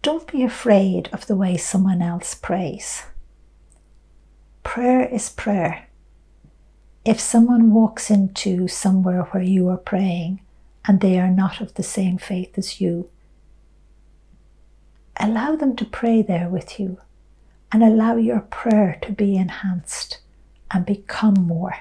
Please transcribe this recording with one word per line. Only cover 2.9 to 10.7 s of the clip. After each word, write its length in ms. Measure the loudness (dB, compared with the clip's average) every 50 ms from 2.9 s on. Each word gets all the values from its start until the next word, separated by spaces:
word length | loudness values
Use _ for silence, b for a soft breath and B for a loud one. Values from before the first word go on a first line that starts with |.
| -12 -12 -14 -14 -16 -16 -16 -16 _ _ _ _ _ _ _ _ _ _ _ _ _ -20 _ _ _ -20 _ _ _ _ _ _ _ _
Prayer 440 | _ -10 -6 -2 2 2 4 4 2
is 220 | 0 -2 -6 -6 -6
prayer. 600 | -12 -8 -4 -2 0 0 0 -2 -4 -6 -14 _ _ _ _ _ _ _ _ _ _ _ _ -20 _ _ _ _ _ _ _ _ -20 _ _
If 160 | 0 0 0
someone 540 | 0 2 4 4 6 6 6 6 6 6 6
walks 360 | 6 4 4 0 -6 0 2
into 560 | 2 4 4 2 -2 -4 -4 -2 -2 0 -2
somewhere 580 | -4 -4 -2 0 2 2 2 2 2 0 -2 -2
where 180 | -2 -4 -2
you 260 | 0 2 2 2 2 2
are 80 | 0
praying 640 | -4 -4 -4 -2 -2 0 -2 -2 -4 -4 -6 -6 -8 -10 _ _ -20 -20 -20